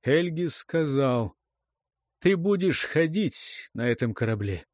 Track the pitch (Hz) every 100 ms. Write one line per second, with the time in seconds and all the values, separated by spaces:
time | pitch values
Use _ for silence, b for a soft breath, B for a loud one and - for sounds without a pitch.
0 | 127 151 175 160 175 - - 165 156 139
1 | 135 123 110 _ _ _ _ _ _ _
2 | _ _ 180 190 185 196 185 - - 156
3 | 165 180 196 - - - - - 120 117
4 | 120 - 113 110 101 90 -